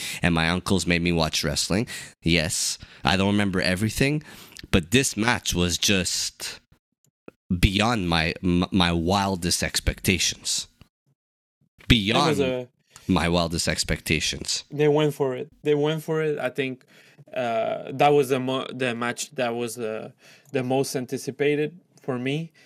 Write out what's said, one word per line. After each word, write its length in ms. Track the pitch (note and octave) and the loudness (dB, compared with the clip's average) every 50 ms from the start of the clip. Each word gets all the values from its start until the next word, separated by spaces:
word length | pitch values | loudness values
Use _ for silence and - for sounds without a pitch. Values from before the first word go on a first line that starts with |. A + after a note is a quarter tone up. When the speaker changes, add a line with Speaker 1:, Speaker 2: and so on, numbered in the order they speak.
| - - - - | -10 -10 -6 -2
Speaker 1:
and 120 | - F2+ E2+ | 0 0 2
my 140 | D#2+ D#2+ E2 | 2 2 0
uncles 380 | F2 F#2 - - G2+ F2+ F2 | 0 -2 0 0 0 0 2
made 160 | F2+ F2 E2 | 2 2 2
me 100 | E2+ F2 | 2 2
watch 320 | E2+ E2 D#2 D2+ - - - | 2 2 2 0 -2 -2 -2
wrestling. 420 | D2+ C#2+ - - - F2 G#2 C3 - - - - - - _ | -2 -2 -2 -2 0 0 -2 -2 -4 -8 -12 -14 -16 -20 _
Yes, 560 | - E2+ E2+ E2+ D#2 E2 - - - - - - - - - - - | 0 2 2 2 2 0 -2 -2 -4 -4 -6 -8 -12 -20 -18 -2 0
I 120 | C#2 F#2 | 2 2
don't 120 | F#2+ G2 G2+ | 4 2 2
remember 280 | G2+ G#2 G2+ G2 F2+ F#2 | 2 2 0 0 0 0
everything, 600 | - F2 F#2 F2+ A2 A2 - - C3+ C#3 D3+ D#3 - - - - - - - - - - | 0 0 0 0 -2 -2 0 0 0 0 0 -2 -6 -10 -18 -20 -20 -20 -20 -20 -4 0
but 200 | - F#2+ D#2 F2 | 0 0 2 2
this 260 | A#2+ C3 C3+ - - | 2 2 2 2 -2
match 380 | G#2 G#2+ A#2+ A#2 F#2+ - - - | 0 0 0 0 0 -2 -2 0
was 220 | F2+ F2+ F2 E2 - | 0 0 0 0 0
just 840 | - - G2+ F#2+ F2 - - - - - - - - - - - _ _ _ _ _ _ _ _ _ _ _ _ _ - - _ _ _ F#2 F2 | 0 2 2 2 0 -2 -2 -4 -4 -6 -8 -10 -12 -12 -12 -14 _ _ _ _ _ _ _ _ _ _ _ _ _ -20 -20 _ _ _ 2 4
beyond 500 | - G#2+ F#2 G2 G#2 A#2 A#2+ G#2+ F2+ E2+ | 4 4 4 2 2 2 2 0 0 2
my, 260 | E2+ E2 D#2+ E2 - - | 2 2 2 0 -2 0
m-, 240 | - F2+ F2 F2 F2 - | 0 2 2 2 2 2
my 220 | - F#2+ F2 E2+ | 4 4 4 4
wildest 680 | E2+ E2+ E2 F2 G2 G2+ G2 G2 G2 F2 F2 F2 - - | 2 2 2 2 2 2 2 0 -2 -2 -2 -2 -2 -2
expectations. 1040 | - D2+ - - - E2+ C#2+ - - - F#2+ E2+ - - - - - - - - - - _ _ - _ _ _ _ _ _ _ _ _ _ _ _ _ _ _ _ _ _ _ - - | -2 -4 -4 -4 -4 -4 -4 0 0 2 2 2 0 -2 -4 -4 -6 -6 -6 -6 -6 -10 _ _ -20 _ _ _ _ _ _ _ _ _ _ _ _ _ _ _ _ _ _ _ 0 2
Beyond 380 | B2+ A2+ F#2+ G2+ A2+ C3 D3 | 2 2 4 2 2 2 2
Speaker 2:
It 20 | B2+ | 2
was 120 | A2 - | 2 0
a 280 | C3+ B2+ B2+ B2+ B2 - _ _ _ _ _ - - - | 0 0 -2 -4 -8 -10 _ _ _ _ _ -10 -2 0
Speaker 1:
my 200 | F#2 F2 E2+ E2+ | 2 2 2 2
wildest 380 | F2 F2 E2 E2 E2+ D#2+ - | 2 2 2 0 -2 -2 -2
expectations. 960 | E2 D#2 - - - D#2+ - - - D#2+ D2+ - - - - - - - - - _ | -2 -2 -2 -2 -4 -4 -4 0 0 0 0 0 -2 -4 -6 -6 -6 -6 -6 -8 _
Speaker 2:
They 160 | D3 C#3+ D3+ | -2 0 2
went 280 | D3+ C#3+ D#3 D#3 D3 D3 | 4 4 4 2 0 0
for 200 | - C#3+ C3 B2+ | -2 -2 -4 -2
it. 160 | B2+ C#3+ - _ _ - | -6 -8 -12 _ _ -2
They 100 | D3 D3 | 0 0
went 300 | C#3+ D3 D3+ D#3+ D#3 - | 2 0 0 -2 -4 -4
for 180 | E3 D#3+ D#3 | -4 -4 -2
it. 160 | D#3 D3+ D3 - | -2 -2 -4 -4
I 100 | B2+ B2+ | -6 -4
think, 360 | - - C3+ C3 B2+ - _ _ _ - - - _ - - - - | -4 -4 -4 -4 -6 -10 _ _ _ -20 -20 -20 _ -20 -20 -10 -8
uh, 560 | - B2 A#2 A2+ A2+ A2 A2+ A2 - - - | -6 -4 -2 -2 0 0 -2 -4 -4 -6 -8
that 180 | C#3 C3 D3 D3 | 0 4 4 6
was 180 | D3 D3 C3+ A#2+ | 6 6 4 4
the 100 | C#3 B2+ | 0 0
mo-, 300 | B2+ C3 C3 C3+ - - | 0 -2 -2 -2 -4 -6
the 220 | - B2 C3 B2 A#2 | -6 -4 -2 -2 -2
match 380 | A#2 A#2+ A#2+ - - - - | -2 -4 -4 -4 -6 -8 -8
that 160 | D3 C3+ B2 A#2+ A#2 | -4 -4 -2 -2 -2
was, 200 | A#2+ A#2+ A2+ G#2+ A#2+ | -4 -4 -6 -6 -6
uh, 300 | A#2 G#2+ A2 A2+ A#2+ B2+ - _ - - - - _ - | -6 -6 -6 -6 -10 -12 -16 _ -20 -20 -20 -20 _ -4
the 100 | - C3 | -4 -2
most 320 | B2+ B2+ C3 C3+ C3+ - - | 0 2 0 0 0 0 -2
anticipated 840 | C3+ B2 - C3+ A#2+ - C#3 A#2+ - C#3+ D3 D3 C#3+ D3+ D3+ E3+ F#3 _ _ _ - | -4 -4 -4 -6 -6 -6 -8 -4 0 0 2 2 2 0 -4 -6 -12 _ _ _ -12
for 180 | - - B2+ B2 | -8 -6 -6 -4
me, 320 | B2 C3+ C#3+ D#3 E3 D#3+ - _ _ | -4 -4 -4 -4 -6 -10 -14 _ _